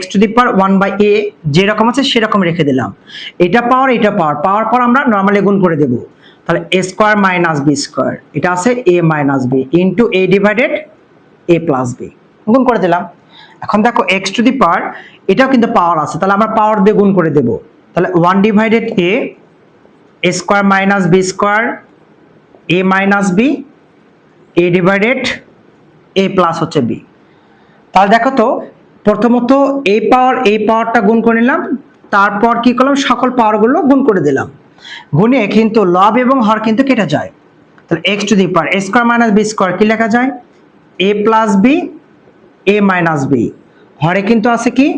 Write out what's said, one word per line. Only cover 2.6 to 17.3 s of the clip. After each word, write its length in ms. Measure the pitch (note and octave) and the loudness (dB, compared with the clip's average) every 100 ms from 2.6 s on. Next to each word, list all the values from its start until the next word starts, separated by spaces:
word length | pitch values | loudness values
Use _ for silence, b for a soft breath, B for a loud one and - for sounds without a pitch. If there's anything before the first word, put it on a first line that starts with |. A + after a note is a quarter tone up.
| C#3+ | 0
দিলাম, 200 | C3 G2+ - B B B B F3 | -2 -4 -10 B B B B 0
এটা 160 | A#3 A#3+ | 2 2
পাওয়ার, 180 | B3+ C4 A#3 | 0 2 0
এটা 140 | G#3+ G3+ | 0 0
পাওয়ার, 160 | D#3 D3 F#3 | -2 -2 -2
পাওয়ার 200 | G3+ A3 | -2 0
পর 80 | A#3+ A#3+ | 0 2
আমরা 140 | B3 C#4 | 0 0
normally 280 | G#3 G3 G3+ F#3+ | 0 2 2 2
গুণ 100 | G3 | 2
করে 120 | F3+ D#3 | 0 0
দেব। 120 | C#3+ A#2+ - _ b b | -2 -4 -8 _ b b
তাহলে 180 | - E3+ E3+ F#3 | -6 -4 -2 -4
এ 20 | F#3 | -2
স্কয়ার 260 | - G#3+ G#3+ F#3+ | 0 0 2 0
মাইনাস 320 | F3+ E3+ D3+ C#3+ | 0 0 0 0
বি 80 | C#3 - | -2 -4
স্কয়ার, 280 | - B2+ A#2 - D3+ | -4 -4 -6 -10 -4
এটা 120 | F3+ F3+ | -2 0
আছে 140 | B3 A#3+ - | -2 0 0
a 20 | F3 E3 | 2 2
minus 320 | D3+ C#3 C#3 B2 | 0 -2 -2 -2
b 20 | C3 C3 E3 | -2 0 0
into 220 | F#3 E3+ A#3 F#3 | 0 0 0 0
a 20 | F#3 | 2
divided 380 | G3 G3+ G#3 D4+ D4 - _ _ _ _ _ - | 2 0 0 -2 -4 -10 _ _ _ _ _ -2
a 20 | E3+ E3 | -2 0
plus 220 | C3 B2+ - | -4 -4 -8
b, 20 | - - _ _ - | -16 -20 _ _ 0
গুণ 120 | B3+ B3 | 0 2
করে 120 | A3+ F3+ | 0 0
দিলাম। 180 | F3 F#3+ - _ B B B - | -2 -4 -16 _ B B B -4
এখন 140 | G#3 A3 | 0 0
দেখো 140 | A#3 F#3 F#3+ | 0 -2 -2
x 20 | F#3+ G3 | -4 -2
to 60 | A3+ | 0
the 60 | - | 2
power, 200 | F3 F#3+ - B B B - | 0 0 -4 B B B -2
এটাও 160 | F#3+ C4+ | 0 2
কিন্তু 140 | C4+ A3 G3+ | 2 0 0
পাওয়ার 200 | F3 E3 | 0 0
আছে, 120 | D3 D#3 | -4 -4
তাহলে 140 | F#3+ G3+ | -2 0
আমরা 120 | A3 - | 0 0
পাওয়ার 160 | G#3+ G#3+ G3 | 0 2 2
দিয়ে 100 | F#3+ | 2
গুণ 100 | G3+ F#3+ | 2 2
করে 120 | D#3+ | 0